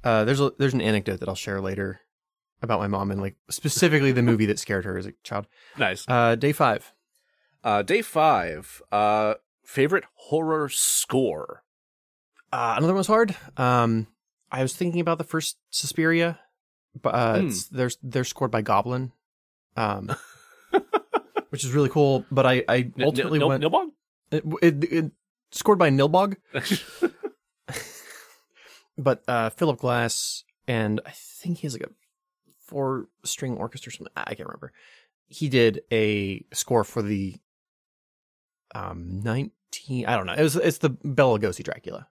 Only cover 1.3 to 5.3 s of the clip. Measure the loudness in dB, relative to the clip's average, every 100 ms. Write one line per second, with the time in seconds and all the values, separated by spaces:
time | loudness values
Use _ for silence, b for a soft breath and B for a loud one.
1.3 | -6 -6 -6 -4 -4 -6 -8 _ _ _
2.3 | _ _ _ -2 0 0 -2 -2 -4 -6
3.3 | -10 _ -6 -4 2 4 4 4 4 4
4.3 | 4 2 0 -2 -4 -4 -8 -8 -14 -10